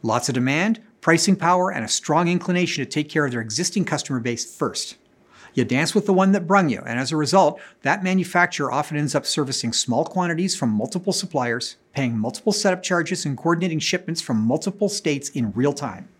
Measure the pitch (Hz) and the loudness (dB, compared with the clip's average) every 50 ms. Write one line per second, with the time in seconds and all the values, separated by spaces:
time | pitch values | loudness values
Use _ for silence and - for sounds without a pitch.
0 | - 113 107 120 - - 127 127 123 131 139 156 180 214 226 - - _ _ _ | 0 0 0 0 0 0 -2 0 0 0 0 0 2 0 0 -2 -4 _ _ _
1 | - - 165 165 - - 190 196 165 170 180 185 180 185 196 - 113 110 - - | 2 4 4 4 6 2 2 2 4 2 4 4 2 0 -2 -4 -4 -4 -4 -4
2 | - - 151 160 175 170 175 175 - - 180 180 180 165 - - 135 - - 151 | -2 2 2 2 4 2 0 0 0 0 0 0 0 0 0 -4 -6 -4 -2 -4
3 | 147 147 - 160 147 139 123 120 113 113 110 127 180 180 - 208 175 - - 147 | -4 -2 0 0 0 0 0 -4 -6 -4 -4 -4 -4 -2 0 -2 0 0 -2 -4
4 | - - 139 123 113 127 120 113 - - - - 156 131 - - - - - _ | -2 -2 -4 -2 -2 -2 -4 -4 -6 -10 -4 -4 -4 -2 -2 -4 -10 -10 -12 _
5 | _ _ _ _ _ _ _ - - - _ - 123 123 123 131 160 160 - 214 | _ _ _ _ _ _ _ -20 -20 -8 _ -2 0 2 2 0 0 2 0 0
6 | 202 - 196 185 190 190 196 202 175 160 190 202 190 151 117 - - - 117 120 | 2 2 2 4 6 4 4 4 2 4 4 4 4 4 0 -2 -4 -6 -4 -4
7 | 135 131 160 156 151 131 165 196 185 151 - - - - _ _ _ 139 160 202 | -2 -2 -2 -2 0 4 6 6 6 6 4 0 -14 -20 _ _ _ 0 0 0
8 | 185 185 185 190 175 - - 180 175 175 - - 147 131 123 139 147 - 160 147 | 0 0 2 2 0 2 2 2 2 2 2 -2 -4 -2 0 -2 -2 -2 -2 -2
9 | 147 147 - 147 139 - - - 147 127 131 - - 120 - - - - 120 123 | -2 0 0 0 0 0 -2 -2 -2 -2 -2 -4 -4 -2 -2 -2 -2 0 0 0
10 | 170 - - 185 180 175 170 160 180 190 - - - 120 107 107 107 110 - 185 | 0 0 0 -2 0 0 0 0 -2 -2 -2 -2 0 0 0 0 -2 -2 -4 -4
11 | 180 202 185 - - 180 - 147 123 120 117 123 - - - _ _ _ _ - | -2 -2 -2 -2 -4 -4 -2 -2 0 0 -2 -4 -4 -8 -12 _ _ _ _ -2
12 | 135 123 117 110 107 123 - - - 220 202 - - 202 185 185 185 - 185 170 | -2 0 0 0 -2 -2 -4 -2 -2 -2 0 2 2 2 0 0 -2 -2 0 0
13 | 165 - 185 175 - 151 139 117 - 165 170 165 175 185 160 151 147 - - 180 | 0 -2 -4 -4 -4 -4 -6 -2 2 2 2 2 2 0 0 -2 -2 0 -2 -2
14 | 185 - 170 - - - 123 110 107 113 127 156 - 202 190 - 208 196 202 - | -2 -4 -8 -8 -4 -2 0 0 2 2 2 0 0 -4 -4 -2 -2 -2 -2 -2
15 | - 165 147 139 139 - - 143 120 107 95 107 127 143 139 - 147 123 92 92 | -2 -2 -2 -2 -4 -6 -4 -2 -2 -2 0 0 0 0 0 -2 -6 -8 -8 -10
16 | 101 - _ _ | -16 -20 _ _